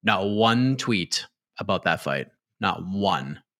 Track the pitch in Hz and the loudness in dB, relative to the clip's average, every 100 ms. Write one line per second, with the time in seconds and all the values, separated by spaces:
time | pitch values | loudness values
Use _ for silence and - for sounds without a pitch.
0 | 107 98 101 104 113 120 127 131 - 104 | 0 0 0 2 4 4 2 0 0 -2
1 | 82 - - _ _ - - 95 87 80 | -2 -6 -8 _ _ -10 -2 0 0 0
2 | - 69 - _ _ _ 101 - 87 98 | -2 -4 -6 _ _ _ -4 -4 -6 -2
3 | 98 80 67 73 _ | 0 0 -4 -12 _